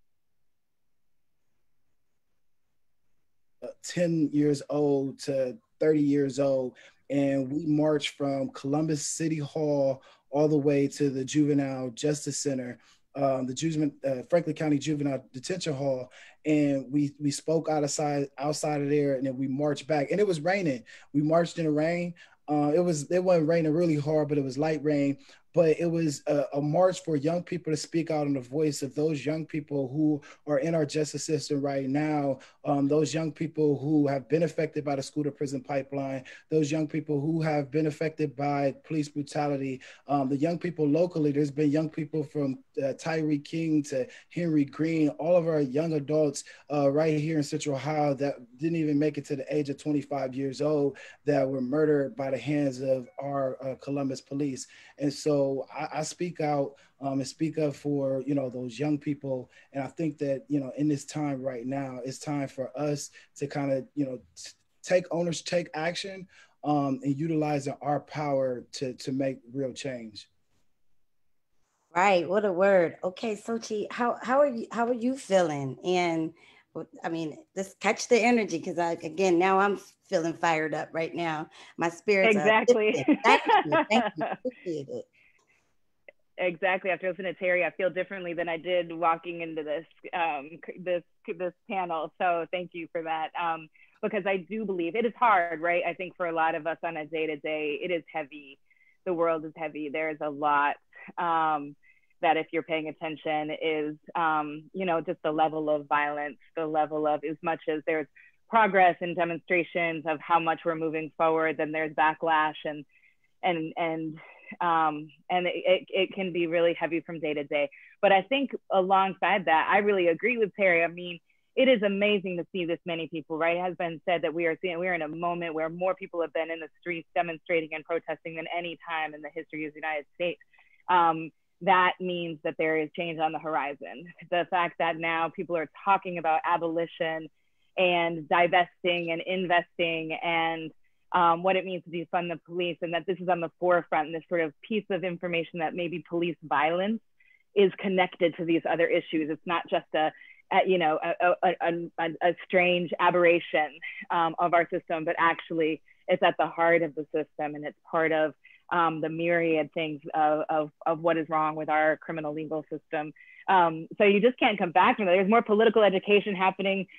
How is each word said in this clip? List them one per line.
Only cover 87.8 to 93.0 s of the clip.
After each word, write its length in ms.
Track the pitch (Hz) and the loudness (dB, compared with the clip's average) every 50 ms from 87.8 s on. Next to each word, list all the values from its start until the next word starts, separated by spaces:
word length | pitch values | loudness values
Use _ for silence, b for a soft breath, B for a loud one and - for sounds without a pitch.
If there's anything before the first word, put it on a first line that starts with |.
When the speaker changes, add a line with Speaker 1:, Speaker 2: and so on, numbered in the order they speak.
| 190 180 | -2 -2
Speaker 3:
differently 440 | 156 185 180 - 196 190 180 175 165 | -2 -4 -6 -6 -8 -10 -8 -8 -6
than 160 | 160 170 170 | -4 -4 -4
I 80 | 165 | -4
did 340 | 165 147 175 180 175 175 170 | -6 -4 -2 0 0 -2 -2
walking 480 | 165 165 170 170 165 165 - 175 170 170 | -4 0 0 0 0 0 -4 -10 -10 -8
into 240 | 165 165 160 156 147 | -8 -8 -8 -8 -6
this, 220 | 151 147 160 165 _ _ _ - - - | -6 -6 -8 -8 _ _ _ -14 -8 -4
um, 360 | 180 165 165 147 143 135 156 170 151 - | -2 -2 -2 -4 -6 -8 -12 -16 -18 -16
c-, 140 | - - 185 | -16 -14 -10
this, 220 | 175 180 175 175 - _ _ _ - | -6 -4 -4 -4 -6 _ _ _ -14
c-, 60 | - | -12
this 220 | 185 165 180 175 - _ _ - | -8 -6 -8 -8 -8 _ _ -8
panel. 420 | 208 190 180 175 165 160 151 156 _ - | -6 -6 -4 -4 -4 -4 -6 -6 _ -2
So 240 | 190 180 170 170 165 - | 0 0 0 0 -2 -4
thank 200 | - 180 180 170 - | -6 -8 -8 -8 -12
you 160 | 175 160 - | -14 -12 -8
for 120 | - 170 | -8 -6